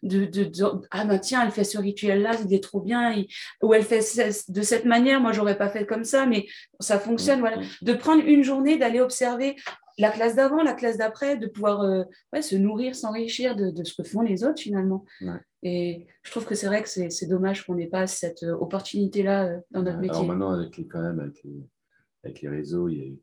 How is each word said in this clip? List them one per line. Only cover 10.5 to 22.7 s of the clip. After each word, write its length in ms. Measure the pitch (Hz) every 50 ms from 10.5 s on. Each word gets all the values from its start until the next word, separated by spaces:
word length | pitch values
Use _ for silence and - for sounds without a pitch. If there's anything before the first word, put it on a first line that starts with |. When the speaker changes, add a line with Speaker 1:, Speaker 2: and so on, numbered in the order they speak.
| 294 311 320
Speaker 1:
la 100 | 277 247
classe 240 | - 247 233 226 208
d'après, 400 | 220 214 214 - 285 277 285 233
de 80 | 220 214
pouvoir, 340 | - 202 208 208 202 202
euh, 220 | 202 196 190 190 180 185 - _ _ _ -
ouais, 80 | 311
se 140 | 302 - 196
nourrir, 400 | 196 196 208 214 214 254 254 254
s'enrichir 600 | - - 220 214 226 233 226 233 - 247 254 240
de, 140 | 202 196 185
de 140 | 160 170 170
ce 100 | - -
que 140 | - 165 -
font 140 | - 208
les 220 | 233 220 190 180 226
autres, 160 | 285 311 -
finalement. 440 | - 208 202 190 190 190 190 196 - - - -
Speaker 2:
Ouais. 180 | 190 180 175 180 - _ _ _
Speaker 1:
Et 460 | - 180 175 175 175 175 170 170 170 _ _ _ -
je 80 | -
trouve 140 | - 233 220
que 100 | - 214
c'est 120 | 214 - 196
vrai 140 | 202 214
que 60 | 214 -
c'est, 220 | - 190 180 170
c'est 180 | 170 - 190 160
dommage 380 | 190 185 185 190 196 196 -
qu'on 100 | - 175
n'ait 140 | 175 170 170
pas 180 | 175 185 185 185
cette, 360 | - - - 170 170 - 170
euh, 100 | 170 170
opportunité-là, 920 | - - - - 196 190 - - 202 202 190 - 208 190 196 196 196 190 180
euh, 120 | 170 180 175 _
dans 120 | - 190 180
notre 140 | - - -
Speaker 2:
Ouais. 60 | -
Speaker 1:
métier. 120 | - -
Speaker 2:
Alors 100 | 82 82
maintenant, 260 | 85 87 92 98 95
avec 260 | 92 87 82 82 - -
les, 100 | 80 -
quand 140 | - 85
même, 180 | 82 85 85 80
avec 240 | 73 71 71 _ -
les, 240 | 71 71 71 69 - _ _ _ _ _ _ _ _ _ _ -
avec 180 | 69 - -
les 60 | 76 73
réseaux, 400 | 73 76 76 73